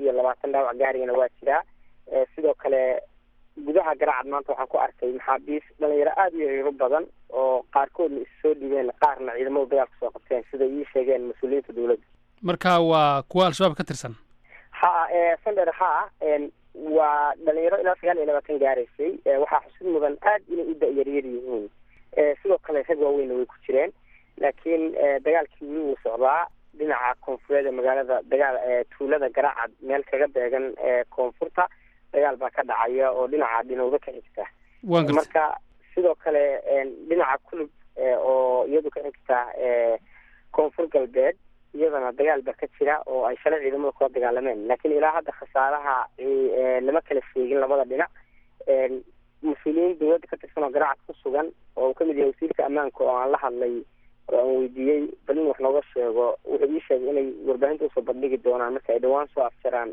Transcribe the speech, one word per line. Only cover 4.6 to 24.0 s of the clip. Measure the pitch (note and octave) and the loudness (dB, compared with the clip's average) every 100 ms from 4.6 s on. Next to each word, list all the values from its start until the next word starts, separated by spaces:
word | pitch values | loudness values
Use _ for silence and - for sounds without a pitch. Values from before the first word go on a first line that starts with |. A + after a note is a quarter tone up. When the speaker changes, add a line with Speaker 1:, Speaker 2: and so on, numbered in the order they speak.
| C3 | -4
Speaker 1:
ku | D3 | -2
arkay | C3 - B2 | -2 -4 -6
maxaabiis | B2+ - C3+ C#3 D3+ - - | -4 -2 -2 -2 -8 -8 -4
dhalinyaro | D3+ D3 D3 E3+ | 0 2 2 2
aad | F#3+ | 0
u | E3 | 0
yar | D3 C3+ C#3 | -2 -2 -2
badan | C#3 C3 D3 E3+ - - | 0 0 0 -2 -14 -8
oo | B2+ C3 B2+ - | -2 2 0 0
qaarkoodna | C#3 C#3 - E3 C#3 | 0 0 0 -2 -2
is | - _ | -10 _
soo | D#3 | 0
dhibeen, | D3+ C#3 C#3 B2+ - | 0 -2 -2 -2 2
qaarna | D3+ C3 C3 A#2+ | 2 2 -6 -4
ciidamadu | C3 C#3 C3+ | -2 0 0
dagaal | C#3 B2+ | 2 0
ku | - | -2
soo | A#2+ | -8
qabteen, | - - B2 A2+ | -8 -6 -4 -4
sida | C3+ | -2
ii | C3 C#3+ C#3+ | -2 -2 -4
sheegeen | C3 B2+ B2+ B2 | -2 0 0 -2
mas-uuliyiinta | A#2 B2+ C#3 - | -6 -2 -2 -4
dowladda. | A2+ A#2+ A#2 _ _ _ _ | -4 -2 -2 _ _ _ _
Speaker 2:
Marka | F3+ E3+ F#3 F3 | -4 -2 2 4
waa | E3 D#3+ D3 C#3 | 4 4 4 2
kuwa | C3+ F3+ F#3 | 0 2 2
Al-Shabaab | D#3 F#3 D3 | 4 0 0
ka | |
tirsan? | F3 D#3+ B2+ A2+ _ _ _ - - | -6 -8 -10 -14 _ _ _ -20 -14
Speaker 1:
Ha, | - F3 F3 E3 | 0 2 2 0
eh, | F3 E3+ E3 | 2 2 2
Sandheere, | - G3+ E3+ D#3+ | -2 0 0 0
ha, | F#3 A#3 D4+ - | 0 0 -4 -4
en, | D#3 D3 D3 - _ | -2 0 -2 -12 _
waa | - D#3 D#3 D3+ D3 D3 - | -12 0 4 4 4 0 -2
dhalinyaro | D#3+ D#3 E3 G3 | 0 2 2 2
ilaa | F3+ F#3 | 0 0
sagaal | F3 E3+ | 0 0
iyo | D3+ | 2
labaatan | D3 - D3+ | 0 -2 0
gaaraysay. | C3+ B2+ A#2+ - D#3 G3 - | 2 2 -2 -4 -4 -2 0
Eh, | C3+ | 2
waxaa | D3 D3+ - | 2 0 -4
xusid | - F#3 | -10 -2
mudan | D#3+ D3 C#3+ | 0 0 0
aad | - G#3 G3+ | 0 0 -2
inay | E3+ D#3+ | -6 -4
u | |
da-yar | D#3 D#3 C#3 C3+ | -2 0 0 -2
yar | C#3+ C3 | -2 -4
yihiin. | B2 B2+ A#2 G#2 _ - - - - | -8 -6 -8 -8 _ -20 -20 -6 2
Eh, | D3 C#3+ | 2 2
sidoo | - - | 0 0
kale | - D3+ | 0 -4
rag | C3+ D#3 | -2 0
waaweynna | C#3+ C#3+ C3+ | 2 2 0
way | B2+ B2 | -2 -4
ku | - - | -8 -2
jireen, | C3 E3+ - | 0 0 -4